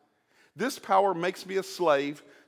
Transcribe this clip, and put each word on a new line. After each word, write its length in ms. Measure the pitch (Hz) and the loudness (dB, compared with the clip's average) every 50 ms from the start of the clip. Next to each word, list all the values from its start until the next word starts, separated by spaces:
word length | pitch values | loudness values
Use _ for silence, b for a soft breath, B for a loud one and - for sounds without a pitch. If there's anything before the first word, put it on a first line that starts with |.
| _ _ _ b b b b b b b b | _ _ _ b b b b b b b b
This 240 | 143 208 262 - - | -6 -6 -6 -6 -6
power 340 | - - 196 190 202 196 180 | -4 2 4 4 4 4 2
makes 320 | 165 175 185 185 - - | 0 -2 -4 -4 -6 -8
me 120 | 185 190 190 | -6 -6 -6
a 60 | 185 | -6
slave 600 | 190 - - 180 160 147 139 143 143 147 - - B B B B | -6 -4 0 2 4 4 4 2 -2 -6 -10 -14 B B B B